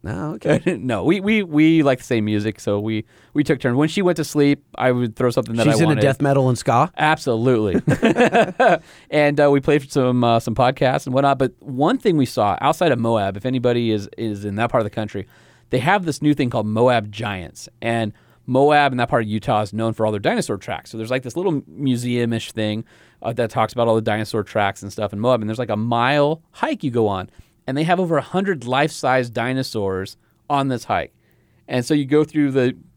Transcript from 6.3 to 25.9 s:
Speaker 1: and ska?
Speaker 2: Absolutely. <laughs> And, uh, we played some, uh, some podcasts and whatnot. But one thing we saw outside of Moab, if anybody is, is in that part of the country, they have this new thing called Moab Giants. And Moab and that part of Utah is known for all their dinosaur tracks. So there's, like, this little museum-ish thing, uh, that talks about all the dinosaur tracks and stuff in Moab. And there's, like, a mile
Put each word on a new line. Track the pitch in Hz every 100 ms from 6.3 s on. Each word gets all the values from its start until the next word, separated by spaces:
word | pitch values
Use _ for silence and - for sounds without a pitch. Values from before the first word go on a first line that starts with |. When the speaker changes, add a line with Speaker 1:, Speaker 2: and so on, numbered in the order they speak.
| 135 127
Speaker 1:
and | 120
ska? | - 117 156 -
Speaker 2:
Absolutely. | 151 156 143 113 123 120 107 - -
<laughs> | - 233 - 240 226 190 - 247 170 - - _
And, | 151 147 147
uh, | 147
we | 143
played | 135 147 135
some, | 143 127 123
uh, | 120 117
some | 120
podcasts | 117 123 127 131 135 -
and |
whatnot. | 127 139 135
But | 131 -
one | 135 127 156 262
thing | 226 160
we | 131
saw | - 104 92
outside | 143 160 170
of | 120
Moab, | 113 113 98 98
if | 127
anybody | 127 123 120 117
is, | 107 101 -
is | 113 104
in | 104 101
that | 117
part | 127
of |
the | 104
country, | - 107 101 98 _ _ _ _
they | 127
have | 139 202
this | 170 135
new | 151
thing | 143 127
called | 120 107
Moab | 110 123 120 104
Giants. | 101 110 98 82 - - _
And | 117 117 110 - _ _ -
Moab | 131 143 147 143
and | 127
that | 120
part | 131
of | 110
Utah | 107 120 110
is | 104
known | 107 113
for | 110 110
all |
their | 104
dinosaur | 131 233 - 101
tracks. | - 92 -
So | 110
there's, | 110
like, | 131
this | 127 127
little | 190 143 -
museum-ish | 82 139 120 123 120 117 113 -
thing, | 110 107 107 - _ _ _
uh, | -
that | 117 113
talks | 135 110
about | 123 117
all | 113
the |
dinosaur | 113 107 110 113
tracks | 101 110 101 -
and | 101
stuff | 104 104
in | 101
Moab. | 120 123
And | 107
there's, | 110
like, | 117
a | 107
mile | 117